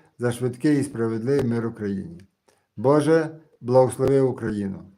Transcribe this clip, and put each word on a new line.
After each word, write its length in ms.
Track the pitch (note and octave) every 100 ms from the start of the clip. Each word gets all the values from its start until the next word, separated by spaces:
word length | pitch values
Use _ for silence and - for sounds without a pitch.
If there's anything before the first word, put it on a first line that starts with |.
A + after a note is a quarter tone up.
| _ -
за 120 | A#2+
швидкий 480 | B2 B2 A#2+ D3+ D3
і 40 |
справедливий 640 | B2 A2+ A2+ A2+ A#2 C#3+ A#2+
мир 220 | A#2 A2+
Україні. 540 | A2+ G2+ G2 E2+ E2+ - _ _ _ _ -
Боже, 640 | B2 D3+ C#3+ D#3+ D#3 - _ _
благослови 600 | A#2+ B2+ B2+ - C3 C#3
Україну. 640 | C3 A#2 A2+ G#2 G2 F#2+ -